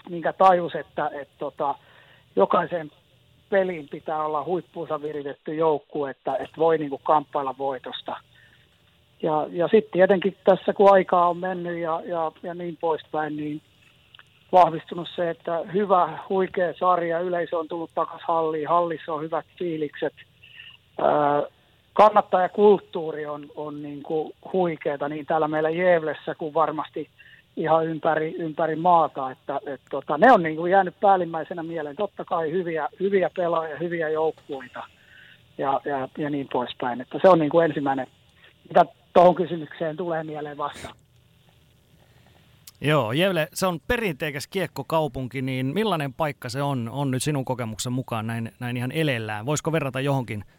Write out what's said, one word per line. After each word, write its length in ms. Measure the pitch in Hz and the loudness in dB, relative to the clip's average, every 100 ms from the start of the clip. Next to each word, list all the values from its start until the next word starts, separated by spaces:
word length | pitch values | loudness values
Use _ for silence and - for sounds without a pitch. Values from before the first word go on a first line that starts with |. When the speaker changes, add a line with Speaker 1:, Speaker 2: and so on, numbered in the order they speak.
| - | -12
Speaker 1:
minkä 240 | 170 165 | -6 -4
tajus, 420 | - 190 175 170 160 | 4 6 6 2 -6
että, 360 | - - 151 | -8 -6 -6
että 220 | 147 135 - | -6 -14 -10
tota, 360 | 147 - 143 - _ - - _ _ - | -10 -4 -4 -4 _ -20 -20 _ _ 0
jokaiseen 560 | 190 196 165 175 151 - _ _ _ _ _ | 4 2 0 -6 -8 -16 _ _ _ _ _
peliin 400 | 196 185 170 143 | 0 0 -4 -10
pitää 360 | 156 175 156 156 | -12 -6 -4 -2
olla 180 | 151 | -2
huippuunsa 580 | 139 180 - 180 156 151 | -2 -4 -6 -10 -6 -6
viritetty 540 | 147 147 139 131 - 156 | -6 -8 -10 -10 -8 0
joukkue, 540 | 160 143 - 151 139 | 0 0 -4 -6 -6
että, 260 | - 147 127 | -6 -6 -4
että 220 | 131 151 | -6 0
voi 200 | 160 160 | 2 2
niinku 200 | 147 135 | 0 -4
kamppailla 580 | - 156 - 147 135 127 | 2 2 2 -4 -4 -4
voitosta. 580 | 139 127 131 - - - - _ _ _ _ _ _ _ _ _ | -6 -6 -10 -12 -12 -12 -14 _ _ _ _ _ _ _ _ _
Ja, 260 | 165 151 147 | -2 -2 -2
ja 180 | 175 165 | -2 4
sit 240 | 220 214 | 4 4
tietenkin 460 | 175 185 190 190 - | 4 6 4 0 2
tässä, 300 | - 185 - | 4 4 2
kun 200 | - 196 | 6 8
aikaa 360 | 196 180 180 175 | 8 6 4 2
on 80 | 175 | 0
mennyt 400 | 185 185 175 170 | -4 -6 -6 -4
ja, 240 | 165 170 170 | -4 -4 -4
ja, 260 | 170 160 - | -4 -4 -6
ja 100 | 185 | -12
niin 240 | 175 175 156 | -10 -10 -4
poispäin, 600 | 165 151 - 156 147 151 | -2 -2 -4 -6 -4 -6
niin 240 | 151 151 - _ _ _ _ - _ _ _ | -8 -10 -14 _ _ _ _ -20 _ _ _
vahvistunut 580 | 185 165 160 - 175 160 - | 6 6 2 -8 -10 -8 -4
se, 140 | 170 | -4
että 300 | 165 - 170 - | -4 -6 -6 -2
hyvä, 460 | 180 196 185 156 151 - | -2 4 4 2 -2 -4
huikea 440 | 190 185 196 175 - | -2 0 0 -2 0
sarja, 400 | 180 175 170 165 | 2 2 0 -2
yleisö 380 | 180 175 165 170 | -2 -4 -2 -4
on 100 | 160 | -6
tullut 240 | 170 160 - | -8 -6 -4
takas 260 | 160 165 | -4 -6
halliin, 440 | - 165 160 156 143 | -2 0 0 -2 0
hallissa 460 | 170 170 156 - | 0 0 -4 -8
on 80 | 151 | -8
hyvät 240 | 160 160 - - | -6 -6 -8 -8
fiilikset. 560 | 180 160 147 - 147 - - _ - - - - _ - | -6 -4 -6 -4 -8 -8 -18 _ -20 -20 -20 -20 _ -2
Ää, 420 | - 147 147 147 - _ _ _ _ | 2 2 2 0 -2 _ _ _ _
kannattajakulttuuri 1300 | - 214 208 - 185 180 - 208 196 - 185 156 147 147 | 4 6 6 2 2 2 6 6 6 2 -8 -6 -8 -8
on, 220 | 147 147 - | -10 -12 -12
on 260 | 151 147 | -10 -10
niinku 520 | 147 143 - 160 - - - | -10 -12 -4 -4 -4 -10 -4
huikeeta 560 | 190 175 156 165 143 147 | 0 0 -2 -4 -4 -4
niin 160 | 151 139 | -6 -2
täällä 220 | 160 147 | 0 2
meillä 240 | 156 156 | 0 0
Gävlessä 640 | 165 185 170 156 139 - 151 | 2 4 4 2 -6 -8 -8
kuin 180 | 160 | -2
varmasti 560 | 151 151 156 - 160 147 _ - - _ - | 2 2 0 -8 -10 -12 _ -20 -20 _ -4
ihan 320 | 160 160 165 | 2 2 2
ympäri, 480 | 160 165 156 160 180 | -2 0 0 -2 -4
ympäri 380 | 165 151 160 156 | -6 -2 -2 0
maata, 560 | 175 170 147 147 131 | 4 4 4 -2 -8
että, 280 | 131 - 139 - | -8 -8 -8 -8
et 160 | 131 _ | -12 _
tota, 280 | 139 - 151 | -8 -4 4
ne 140 | 226 | 8
on 120 | 220 | 8
niinku 220 | 165 156 175 | 4 -2 2
jäänyt 300 | 196 185 - | 4 2 2
päällimmäisenä 640 | 202 190 170 165 - 180 | 4 4 2 -6 -8 -8
mieleen. 320 | 160 165 147 143 | -8 -8 -8 -6
Totta 300 | 202 - 160 | -8 -8 -6
kai 260 | 175 160 | -4 -2
hyviä, 380 | 185 170 160 147 - | -2 -4 -4 -6 -4
hyviä 300 | 190 196 165 - | 0 0 0 -2
pelaajia, 420 | 170 165 160 139 | -2 -2 -4 -6
hyviä 320 | 170 170 156 | -6 -4 -2
joukkueita 760 | 156 160 - - 139 127 - - _ _ - - - _ - | -2 -2 -4 -10 -12 -12 -16 -16 _ _ -20 -20 -20 _ -6
ja, 240 | 139 135 151 | -2 -2 -2
ja, 240 | 139 131 - | -4 -6 -6
ja 120 | 147 | -4
niin 180 | 147 135 | -4 -4
poispäin. 500 | 135 120 - 127 120 | -4 -4 -6 -6 -6
Että 180 | 127 147 | -8 4
se 80 | 190 | 6
on 100 | 170 | 8
niinku 200 | 147 165 | 6 4
ensimmäinen, 480 | 165 151 139 135 127 _ _ _ _ _ - | 2 0 -2 -4 -6 _ _ _ _ _ 0
mitä 180 | 185 170 - _ | 2 2 -2 _
tohon 220 | 190 175 175 | 6 6 6
kysymykseen 640 | 165 170 147 - 160 156 | 0 -4 -8 -8 -6 -6
tulee 260 | 175 165 | -6 -6
mieleen 340 | 156 151 147 147 | -6 -10 -10 -8
vastaan. 380 | 143 - - - _ _ _ _ _ _ _ _ _ _ _ _ _ _ _ _ - - | -8 -8 -16 -18 _ _ _ _ _ _ _ _ _ _ _ _ _ _ _ _ -20 -4
Speaker 2:
Joo, 320 | 135 156 110 | 2 2 2
Gävle, 340 | 139 190 175 156 | 2 2 0 -2
se 140 | - 190 | -2 -2
on 120 | 165 - | -2 -4
perinteikäs 600 | 240 214 151 156 135 - | -2 -2 -4 -6 -6 -6
kiekkokaupunki, 920 | 196 165 - 131 160 151 135 123 135 | -4 -4 -6 -2 -2 -2 -4 -8 -6
niin 240 | 131 131 131 | -4 -2 -2
millainen 480 | 165 220 170 143 | -2 0 -2 -4
paikka 360 | - 156 - 123 | -4 -6 -4 -8
se 120 | 135 | -4
on, 280 | 143 135 113 | -2 -2 -4
on 180 | 131 143 | -4 -2
nyt 120 | 127 | -2
sinun 220 | 151 139 123 | -2 -2 -4
kokemuksen 480 | 120 113 107 127 | -6 -6 -6 -4
mukaan 340 | 127 - 113 113 | -4 -4 -6 -4
näin, 240 | 117 113 - | -6 -8 -8
näin 180 | 120 123 | -8 -4
ihan 140 | 127 | -4
eleellään? 540 | 160 156 117 107 104 117 | -2 -2 -2 -4 -6 -4
Voisiko 260 | 151 165 | -4 -2
verrata 280 | 156 139 131 | -2 -2 -2
johonkin 440 | 139 135 117 107 - | 0 0 -2 -8 -12